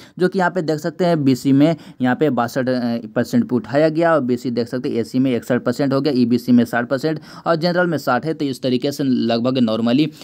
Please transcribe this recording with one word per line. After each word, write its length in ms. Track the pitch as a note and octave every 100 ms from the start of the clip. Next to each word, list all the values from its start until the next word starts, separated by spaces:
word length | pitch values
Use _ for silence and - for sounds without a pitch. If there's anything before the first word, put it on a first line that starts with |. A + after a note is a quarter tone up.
| - -
जो 80 | F3+
कि 120 | F#3+
यहाँ 120 | F3
पे 100 | F3+
देख 180 | D3+ D#3
सकते 260 | E3+ D#3 F3
हैं 180 | E3
बीसी 280 | C3+ B2+ C#3
में 240 | C3+ D#3 D#3+ - -
यहाँ 140 | B2+ A#2+
पे 140 | D3+
बासठ 360 | B2 A#2 C#3 B2+ B2+ A#2+ A#2 G#2+ B2
परसेंट 340 | A#2 B2 A2
पे 60 | A#2+
उठाया 340 | A2+ C#3+ D#3+
गया 240 | D#3+ E3+
और 80 | D#3
बीसी 300 | B2 A#2+ C3
देख 160 | A#2+ A#2
सकते 220 | C3 C#3
हैं 60 | A2+
एसी 240 | A2+ B2+
में 160 | C3 A#2
इकसठ 280 | - B2
परसेंट 300 | A#2+ B2 C#3
हो 80 | C#3
गया, 120 | D3 B2+
ईबीसी 360 | A#2 A#2+ B2
में 140 | A#2+ A#2
साठ 240 | A#2+ B2
परसेंट 300 | C#3 D#3 D#3 - - E3
और 100 | E3+
जनरल 320 | F3 F3 F3+
में 100 | D#3
साठ 280 | - B2 D#3
है। 80 |
तो 120 | D#3 C#3+
इस 160 | B2
तरीके 300 | C3+ B2 C#3+
से 120 | C#3+
लगभग 560 | C3+ B2 A#2 A#2 B2+ C3
normally 480 | A#2 A2 A#2 B2+ D#3 -